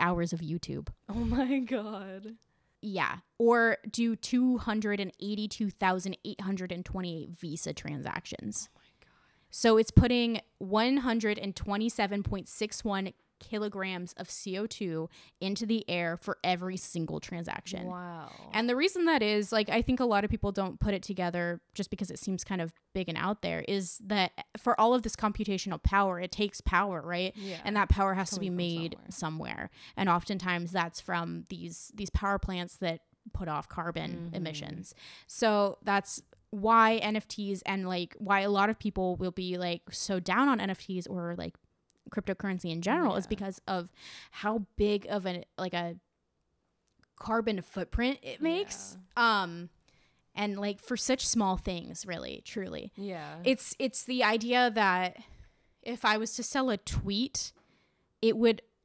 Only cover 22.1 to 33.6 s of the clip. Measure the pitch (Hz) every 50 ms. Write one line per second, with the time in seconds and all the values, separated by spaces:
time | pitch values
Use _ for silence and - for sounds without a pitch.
22.1 | - - - 196 190 180 - - 202 180 165 165 - _ _ _ - 190 180 170
23.1 | 165 143 151 190 208 - - 170 165 160 - - 196 196 185 170 - - 214 190
24.1 | 214 202 185 175 - - - _ - - - 247 240 - 220 233 247 254 214 220
25.1 | - - 233 214 208 - 214 214 196 185 - 202 170 151 - - 190 196 202 190
26.1 | 180 175 180 180 - - 214 202 - - - - 190 175 202 202 180 160 - 165
27.1 | 175 175 185 185 - 214 196 196 180 160 - 202 214 208 196 - - 196 196 196
28.1 | 190 190 190 170 - 185 170 180 180 180 175 170 170 165 165 165 - - - -
29.1 | - - 175 156 156 160 - 60 - - 78 - - - - - - - 190 190
30.1 | 170 180 - - 202 185 185 185 175 175 175 170 180 190 170 170 - - - -
31.1 | 180 175 170 170 170 170 175 - 190 170 170 170 165 - - - - 208 202 180
32.1 | - - 208 196 202 190 - - 185 180 180 180 - - 190 170 165 165 _ _
33.1 | _ _ - 226 - - 190 160 151 147